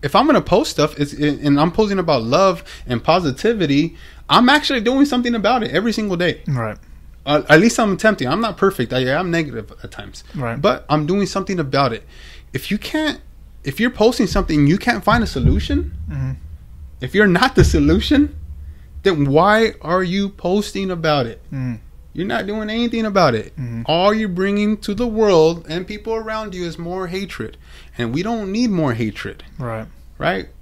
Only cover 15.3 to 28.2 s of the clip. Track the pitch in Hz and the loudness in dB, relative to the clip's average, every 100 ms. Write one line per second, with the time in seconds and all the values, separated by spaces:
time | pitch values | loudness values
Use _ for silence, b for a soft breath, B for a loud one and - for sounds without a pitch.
15.3 | 139 120 - - 285 349 - - 147 131 | 2 2 2 0 -4 -4 -10 -10 -6 -6
16.3 | 131 - - - - - - 127 196 208 | -8 -12 -18 -20 -20 -20 -10 -4 2 4
17.3 | 170 262 - 175 160 143 175 - 285 294 | 4 2 4 4 6 4 2 2 2 2
18.3 | - - - b b b b 196 165 143 | -2 -16 -16 b b b b 0 2 4
19.3 | 143 190 214 226 - 151 180 185 190 196 | 4 6 4 2 -2 -2 -2 0 -2 -4
20.3 | - 175 202 202 196 190 175 160 147 117 | -4 -2 -2 -2 -6 -6 -2 0 0 0
21.3 | 110 - 135 127 113 - - - - 190 | -6 -12 -8 -6 -8 -14 -20 -16 -8 -4
22.3 | 233 196 214 214 220 233 226 220 196 160 | -4 -4 -6 -4 -2 -2 -2 0 2 4
23.3 | 113 - - 123 117 120 165 190 220 214 | 2 -4 -10 -8 -6 0 2 4 2 -2
24.3 | 175 196 202 208 208 - 202 247 214 214 | -2 0 0 0 -2 -4 -4 -2 2 4
25.3 | 180 156 170 - 160 185 208 220 226 220 | 6 4 2 -6 -8 -8 -10 -6 -6 -4
26.3 | 220 214 180 175 160 170 185 185 185 196 | -6 -8 -8 -8 -8 -8 -6 -6 -6 -8
27.3 | - 110 - b b b - 117 131 | -8 -12 -12 b b b -6 -4 -2